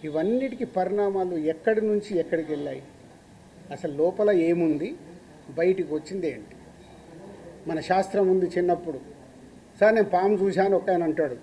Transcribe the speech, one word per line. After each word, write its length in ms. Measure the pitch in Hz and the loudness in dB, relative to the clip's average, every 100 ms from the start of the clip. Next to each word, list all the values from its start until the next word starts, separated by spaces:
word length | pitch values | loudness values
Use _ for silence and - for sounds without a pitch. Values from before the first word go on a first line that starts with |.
| 156 | -4
ఇవన్నిటికీ 580 | 151 175 247 262 - | -2 0 0 -2 -6
పరిణామాలు 720 | 240 185 185 202 202 196 180 175 | -6 -2 -2 0 0 0 -2 -2
ఎక్కడి 500 | 151 160 - 220 214 | -4 -2 0 0 0
నుంచి 320 | 208 202 180 | -2 -2 -4
ఎక్కడికి 340 | 160 165 156 | -2 -4 -4
వెళ్ళాయి, 300 | 147 147 135 - - - - - - - - - | -6 -6 -10 -14 -20 -20 -20 -20 -20 -20 -20 -16
అసలు 200 | 143 165 | -10 -8
లోపల 380 | 143 165 180 208 | 0 0 2 2
ఏముంది, 680 | 196 165 170 165 147 185 339 - - - - - 147 | 4 4 2 2 0 -4 -8 -16 -20 -20 -20 -12 0
బయటికి 360 | 175 190 156 | 2 2 -2
వచ్చింది 340 | 151 - 190 165 | -6 -6 -6 -4
ఏంటి? 280 | 113 104 - - - - - - - - - - - - | -6 -14 -20 -20 -20 -20 -20 -20 -20 -20 -20 -20 -14 -8
మన 140 | 160 | -6
శాస్త్రం 480 | - 185 190 202 190 | 0 0 2 2 4
ఉంది 180 | 185 180 | 4 2
చిన్నప్పుడు, 540 | 180 180 170 165 135 - - - - - - - - | 0 0 0 -2 -10 -12 -20 -20 -20 -20 -20 -20 2
"సార్ 140 | 208 | 4
నేను 140 | 226 202 | 6 4
పాము 280 | 180 196 208 | 2 2 2
చూశాను" 400 | 196 175 196 190 | 2 2 2 2
ఒక 140 | - | 2
ఆయన 120 | 175 | 0
అంటాడు 340 | 165 151 147 123 | 2 0 -2 -2